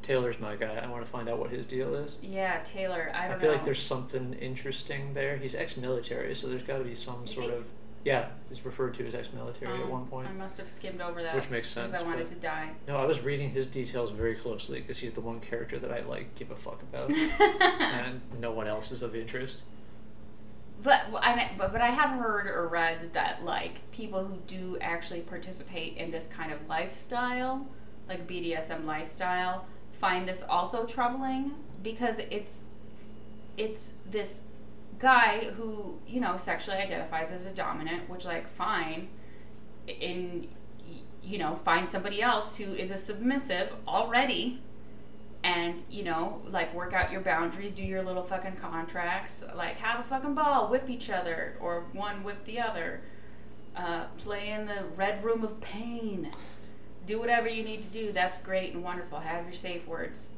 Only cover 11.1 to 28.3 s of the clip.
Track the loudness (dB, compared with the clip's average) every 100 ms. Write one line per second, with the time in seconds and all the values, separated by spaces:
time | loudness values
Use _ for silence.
11.1 | -2 0 0 0 0 0 -2 -2 -2 0
12.1 | -2 -2 -4 -2 -2 -4 -6 -2 2 4
13.1 | 4 2 0 0 0 0 0 -2 0 0
14.1 | 2 2 2 -2 -2 -2 -4 -4 -4 -4
15.1 | -4 -4 -4 -4 -4 -2 -4 -2 -4 -4
16.1 | -4 -6 -8 -6 -6 -6 -6 -6 -4 2
17.1 | 4 4 8 6 8 6 6 2 2 0
18.1 | -2 -4 -2 -2 0 0 -2 -2 -2 -2
19.1 | -2 -2 -4 -4 -4 -6 -6 -6 -6 -6
20.1 | -6 -6 -8 -6 -6 -6 -2 8 8 8
21.1 | 4 6 6 4 2 2 6 6 8 6
22.1 | 6 2 2 2 0 2 4 4 2 -2
23.1 | 2 2 0 0 0 -2 -6 -6 -6 -2
24.1 | -2 -2 -4 -6 -6 -4 -2 0 -2 -2
25.1 | -4 -4 -6 -6 -6 -6 -6 -6 -4 -4
26.1 | -4 -4 -6 -4 -4 -2 -2 -2 -4 -4
27.1 | 0 0 0 0 0 -4 -6 -8 -8 -6
28.1 | -6 -4